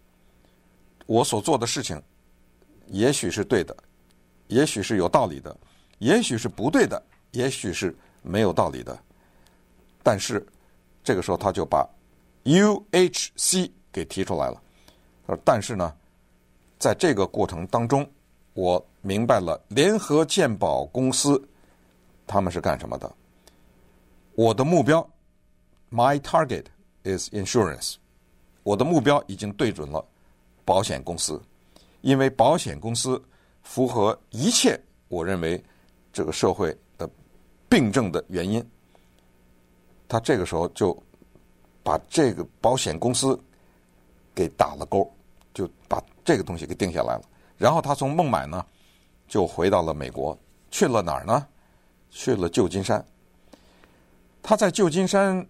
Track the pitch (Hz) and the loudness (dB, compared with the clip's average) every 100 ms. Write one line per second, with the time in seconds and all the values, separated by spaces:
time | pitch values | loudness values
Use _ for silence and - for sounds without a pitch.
0 | _ _ _ _ _ _ _ _ _ _ | _ _ _ _ _ _ _ _ _ _
1 | - 113 - 107 90 113 117 - - 76 | 0 0 2 -2 -2 -2 -2 -6 -8 -10
2 | - _ _ _ _ _ _ _ - 95 | -14 _ _ _ _ _ _ _ -8 0
3 | 127 147 90 104 95 110 78 - - _ | 0 2 -2 -4 0 0 0 -8 -20 _
4 | _ _ _ _ - 120 151 - - 107 | _ _ _ _ -2 0 2 0 -2 0
5 | 87 151 104 69 - - _ _ _ - | 2 2 0 -4 -14 -18 _ _ _ -4
6 | 113 220 - 113 110 - 123 247 175 - | 2 2 2 -4 -6 -4 0 2 2 -2
7 | - _ _ 120 131 131 104 82 92 - | -12 _ _ -4 -4 -4 -6 -4 -4 -6
8 | _ _ - 98 104 82 87 64 60 60 | _ _ -4 0 0 0 -2 -4 -12 -16
9 | _ _ _ _ _ _ _ _ _ _ | _ _ _ _ _ _ _ _ _ _
10 | 135 98 - 104 - _ _ _ _ _ | 0 0 -2 -4 -6 _ _ _ _ _
11 | - 98 - 87 101 92 78 78 - - | -2 0 0 0 0 -2 0 0 0 -6
12 | _ _ _ _ - 180 208 202 - 180 | _ _ _ _ 2 4 4 2 0 2
13 | 180 - - - - 185 180 _ _ 92 | 2 0 -8 -4 -2 0 -2 _ _ -10
14 | 78 95 92 82 65 60 _ _ _ _ | -6 -6 -4 -2 -4 -6 _ _ _ _
15 | _ _ - 92 - 120 98 104 85 - | _ _ -8 -2 2 2 0 -4 -4 -6
16 | _ _ _ _ _ _ _ - 131 101 | _ _ _ _ _ _ _ -2 0 2
17 | 170 101 92 104 92 82 92 120 117 135 | 2 2 0 0 -2 -4 -4 -2 0 -2
18 | 143 _ _ _ _ - 90 90 - _ | -2 _ _ _ _ -4 0 0 -2 _
19 | 98 101 117 113 87 76 - 113 175 220 | -4 -2 2 2 0 -6 -2 2 4 2
20 | - 151 156 196 143 101 90 65 76 - | 2 2 2 2 0 2 0 0 -2 -2
21 | 131 127 143 139 - _ _ _ _ _ | 0 2 2 2 0 _ _ _ _ _
22 | _ _ - 101 92 85 - 67 55 64 | _ _ -4 -2 -2 -2 -2 -4 -6 -10
23 | - - _ _ _ _ _ _ _ _ | -12 -18 _ _ _ _ _ _ _ _
24 | _ _ _ - 113 107 139 175 131 160 | _ _ _ 2 2 4 2 4 4 2
25 | - _ _ _ _ _ _ _ - 117 | 0 _ _ _ _ _ _ _ -6 0
26 | 127 147 - 165 143 90 - _ _ _ | 2 2 0 0 0 -4 -8 _ _ _
27 | - 90 - 104 95 123 90 64 - - | -6 -4 -4 -6 -2 2 0 -2 -10 -12
28 | _ _ _ _ _ _ 101 101 143 165 | _ _ _ _ _ _ -2 0 2 2
29 | 123 147 - 98 104 101 117 87 71 76 | 4 2 0 -8 -8 -2 -2 -2 -6 -8
30 | - _ _ _ _ _ - 92 - 67 | -10 _ _ _ _ _ 0 0 0 -4
31 | - 82 - 76 - _ _ - _ _ | -8 -8 -6 -8 -14 _ _ -20 _ _
32 | 131 135 135 - 120 170 - 73 110 117 | 0 2 2 4 2 2 -2 -8 -6 -4
33 | 131 127 - _ _ _ - - 127 120 | -4 -4 -8 _ _ _ -8 -2 0 2
34 | 101 - _ 107 185 233 254 - - _ | 0 0 _ -2 0 2 2 0 -6 _
35 | - 90 85 92 82 90 - _ _ _ | -10 -6 -4 -2 -2 -4 -8 _ _ _
36 | _ - 78 - 113 - 82 - _ - | _ -6 -6 0 2 2 -2 -4 _ -12
37 | 82 - _ _ _ _ - 220 113 131 | -12 -14 _ _ _ _ 2 2 4 2
38 | 101 85 - 90 92 113 117 _ _ _ | 0 -2 -4 -6 -2 -4 -6 _ _ _
39 | _ _ _ _ _ _ _ _ _ _ | _ _ _ _ _ _ _ _ _ _
40 | - 113 - 120 87 82 87 - 98 - | -6 -2 2 0 0 -2 -2 0 0 0
41 | - _ _ - _ _ _ _ - 78 | -8 _ _ -20 _ _ _ _ -2 -2
42 | - - 135 85 - _ 113 127 - 80 | -2 2 2 0 -8 _ 0 0 -2 -2
43 | 117 - - - - _ _ _ _ _ | -2 0 0 -2 -6 _ _ _ _ _
44 | _ _ _ - 82 - 73 71 80 98 | _ _ _ -4 -2 0 -2 -4 -4 -2
45 | - - _ _ _ - 90 - - 95 | -2 -6 _ _ _ -10 -10 -10 -6 -6
46 | - _ - 127 80 85 80 78 95 82 | -6 _ 0 0 0 -8 -8 -4 -2 -2
47 | 58 58 - _ _ - 110 160 139 139 | -2 -4 -8 _ _ 0 2 2 0 -2
48 | 139 160 151 90 69 90 - _ _ _ | -2 -2 0 -2 -4 -8 -10 _ _ _
49 | _ _ - 107 85 - 92 98 80 73 | _ _ -6 -2 -2 0 2 2 0 -4
50 | 64 65 71 - _ _ _ - 165 117 | -8 -8 -8 -8 _ _ _ 0 2 2
51 | 85 67 80 127 143 _ _ _ _ _ | 0 -4 -2 -2 -2 _ _ _ _ _
52 | _ - - 107 85 - 90 98 95 107 | _ -8 -2 0 0 0 0 0 -2 -4
53 | - _ _ _ _ - _ _ _ _ | -6 _ _ _ _ -20 _ _ _ _
54 | _ _ _ _ - 208 196 165 175 165 | _ _ _ _ -2 2 2 4 2 2
55 | 185 196 196 185 | 2 2 2 0